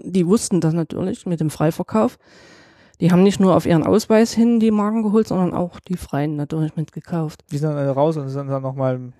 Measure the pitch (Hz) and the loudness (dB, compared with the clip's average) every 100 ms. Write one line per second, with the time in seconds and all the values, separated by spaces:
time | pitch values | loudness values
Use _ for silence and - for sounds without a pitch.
0 | - 185 170 220 - 175 160 170 165 - | -2 0 2 0 0 0 0 -2 -4 -6
1 | 185 240 190 165 156 - 156 170 180 220 | -6 -6 -6 -4 -4 -2 -2 -2 -2 0
2 | 226 - _ - - - - _ _ - | 0 -4 _ -20 -20 -20 -20 _ _ -2
3 | 170 180 196 190 190 165 165 165 190 196 | 2 4 4 4 4 4 4 2 4 2
4 | - 220 226 220 233 233 220 208 208 226 | 4 2 4 2 2 4 2 2 0 -2
5 | 214 214 214 175 180 - 175 - - 180 | 2 2 2 0 0 -2 -6 -8 -10 -10
6 | - 139 151 147 147 160 156 165 147 - | -6 -4 -2 -4 -4 -4 -4 -4 -8 -10
7 | - 170 156 - - 143 156 147 139 135 | -8 -6 -6 -10 -8 -4 -2 -2 -2 2
8 | 151 156 135 135 139 139 135 135 131 127 | 0 0 -6 -8 -6 -6 -6 -4 -2 -2
9 | 123 | -8